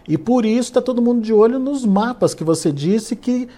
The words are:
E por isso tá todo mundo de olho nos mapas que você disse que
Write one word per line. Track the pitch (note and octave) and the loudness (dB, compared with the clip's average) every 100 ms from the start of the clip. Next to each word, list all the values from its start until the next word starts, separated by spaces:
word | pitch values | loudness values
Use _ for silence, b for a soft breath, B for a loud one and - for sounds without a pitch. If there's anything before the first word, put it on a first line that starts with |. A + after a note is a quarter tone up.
| - | -4
E | D#3 | -4
por | - B3+ | 0 0
isso | A3 A3+ A#3+ | 2 0 0
tá | B3+ | -2
todo | B3 A#3+ | -2 0
mundo | A#3+ A#3+ | 0 0
de | G#3+ | 2
olho | G#3+ A3 C4 | 4 4 2
nos | C4 C#4+ A#3+ | -4 -2 0
mapas | F#3+ A3+ B3 E3+ | 2 0 0 -2
que | - | -2
você | D#3+ D#3+ F3 | -2 0 0
disse | C#3+ D3+ A3 A3 B3 | -2 0 -2 -2 -8
que | - B3 B3 | -2 -4 -4